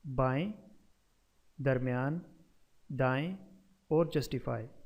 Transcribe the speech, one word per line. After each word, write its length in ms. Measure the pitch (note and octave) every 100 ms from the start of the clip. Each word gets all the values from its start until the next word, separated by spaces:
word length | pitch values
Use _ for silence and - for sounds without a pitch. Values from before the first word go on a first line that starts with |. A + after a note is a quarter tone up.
| D3
बाएं, 480 | B2+ C3 C3+ G3+ - - - _ _ _ _ _ _ _ -
दरमियान, 640 | C3+ B2+ B2+ B2 C3+ E3 - - - _ _ - -
दाएं 460 | C3 C3 C3 E3 F#3+ - - _ _ _
और 200 | D#3 E3
जस्टिफाई। 520 | D3+ B2+ B2+ - A#2 A2+ -